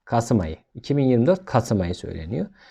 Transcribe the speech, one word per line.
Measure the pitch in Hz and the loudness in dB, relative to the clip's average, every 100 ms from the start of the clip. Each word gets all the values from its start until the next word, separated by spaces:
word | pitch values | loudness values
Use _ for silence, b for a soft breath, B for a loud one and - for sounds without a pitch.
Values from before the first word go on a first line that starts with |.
Kasım | - 120 - 117 | -4 -2 2 0
ayı. | 80 80 _ | 0 -8 _
İki | - - 143 | -12 -4 0
bin | |
yirmi | 131 120 131 | 4 4 4
dört | 185 | 2
Kasım | - 127 - 107 | 2 0 2 0
ayı | 87 | -2
söyleniyor. | 90 - 85 82 135 208 b b | -4 -8 -10 -6 -6 -6 b b